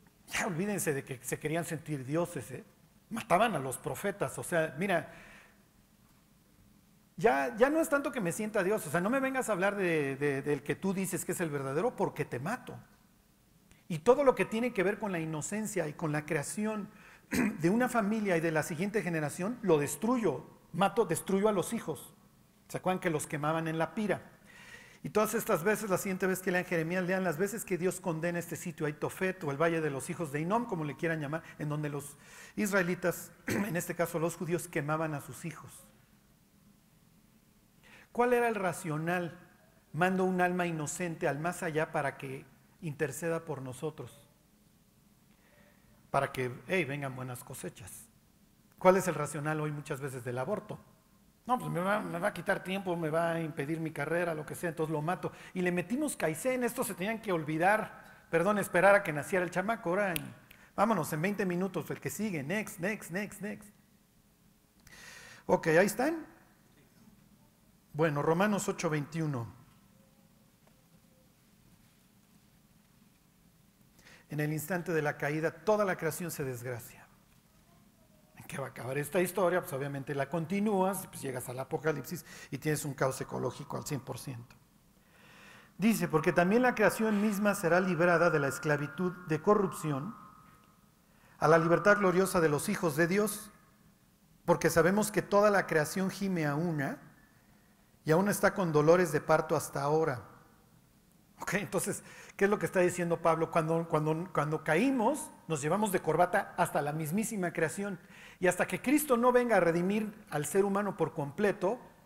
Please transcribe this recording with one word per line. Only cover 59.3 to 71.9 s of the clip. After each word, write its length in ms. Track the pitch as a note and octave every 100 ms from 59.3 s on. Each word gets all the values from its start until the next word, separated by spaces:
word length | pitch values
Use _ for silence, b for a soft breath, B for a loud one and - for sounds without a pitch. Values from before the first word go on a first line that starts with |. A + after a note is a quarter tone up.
| F#3+
el 60 | E3+
chamaco, 400 | F#3 F#3+ A#3 E3+
ahora, 240 | F#3 G3+
y 200 | E3 C3+ A#2+ - B B
vámonos, 380 | - G#3+ G3+ C#3+
en 80 | D#3
veinte 240 | F#3 G3+
minutos, 460 | G3 F3 F#3+ F3+ -
el 100 | C#3
que 80 | C#3
sigue, 340 | - G#3+ E3
next, 360 | C3+ G#3 G#3 -
next, 320 | F3 G#3+ -
next, 320 | F3 G#3 -
next. 260 | G3+ G#3 - - _ _ _ _ _ _ _ _ _ _ - B B B B B B
Ok, 200 | F3+ E3+
¿ahí 200 | D#3+ G3+
están? 380 | G3+ C#4 E4 D4+ - - _ _ _ _ _ - - - _ _ _ _ _ _
Bueno, 300 | D3 E3 D3
Romanos 440 | D3+ E3 G#3 G3 -
ocho 200 | F#3+ E3+
veintiuno. 580 | D3+ C#3 D#3+ D#3 C3 A2 - - - _ _ _ _ _ _ _ _ _ _ _ - _ _ _ _ _ _ _ - _